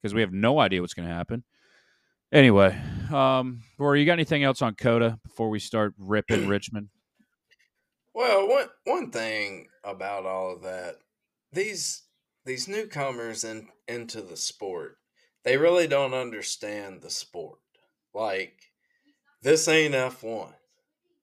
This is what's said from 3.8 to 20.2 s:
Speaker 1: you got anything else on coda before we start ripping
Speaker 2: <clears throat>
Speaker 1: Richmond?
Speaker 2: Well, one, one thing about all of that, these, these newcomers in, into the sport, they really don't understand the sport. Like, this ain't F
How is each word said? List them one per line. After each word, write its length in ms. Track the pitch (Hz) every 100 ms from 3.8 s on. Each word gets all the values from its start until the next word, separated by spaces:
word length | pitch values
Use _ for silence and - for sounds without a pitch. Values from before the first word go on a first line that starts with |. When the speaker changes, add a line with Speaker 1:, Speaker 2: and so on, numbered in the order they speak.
| 143 143
Speaker 1:
you 60 | 151
got 80 |
anything 300 | 170 156 147
else 160 | 139 127
on 140 | 120
coda 440 | - 123 117 117 113
before 260 | - - 113
we 100 | 107
start 360 | - 113 107 101
ripping 500 | 95 107 - 107 98
Speaker 2:
<clears throat> 20 |
Speaker 1:
Richmond? 400 | 101 - 104 104 _ _ _ _ _ _ _ _ _ _ _ _
Speaker 2:
Well, 360 | - 247 196 202
one, 180 | 277 - _
one 260 | - 349 151
thing 580 | 117 110 107 101 92 - _
about 420 | 101 95 98 101 95
all 260 | 95 92
of 100 | 90
that, 340 | 92 92 87 85 _ _ _ _ _
these, 500 | 160 214 180 143 - _ _ _ _
these 220 | 131 127 185
newcomers 800 | 214 214 147 139 120 117 110
in, 240 | 113 110 110 _ -
into 340 | 120 117 113
the 160 | 92 85
sport, 640 | - - 98 87 76 _ _ _ _ _
they 120 | 123 135
really 300 | 170 175 160
don't 280 | 139 131
understand 840 | 127 123 107 - - 104 104 98 92
the 100 | -
sport. 500 | - - - 65 - _ _ _ _ _
Like, 480 | 104 110 95 92 _ _ _ _ _ _ _ _ _
this 260 | 127 156 160
ain't 260 | 160 151
F 280 | 135 127 -